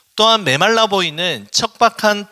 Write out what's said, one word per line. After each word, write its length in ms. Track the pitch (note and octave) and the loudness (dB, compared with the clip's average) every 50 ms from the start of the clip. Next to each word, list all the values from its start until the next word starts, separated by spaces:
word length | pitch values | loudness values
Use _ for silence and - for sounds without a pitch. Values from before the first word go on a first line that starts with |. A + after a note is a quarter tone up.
| _ _ - | _ _ -2
또한 300 | - G#3+ A3+ A3+ A3 G3 | 0 2 2 2 2 0
메말라 420 | C#3 C3 C#3+ F3+ G#3+ A3+ A3+ A3 | 0 0 2 2 2 2 2 0
보이는 600 | G#3+ G3+ F#3+ F3+ E3 D3 D#3+ F3+ F3 D3+ A#2 G3+ - | 0 0 -2 -2 -2 -4 -6 -6 -6 -6 -6 -10 -6
척박한 760 | - - A#3 A3+ _ - A#3+ A3+ A3 - - G#3+ G#3 G#3 G3+ - | -6 -4 -4 -4 _ 0 0 0 0 0 -2 -2 0 -2 -6 -8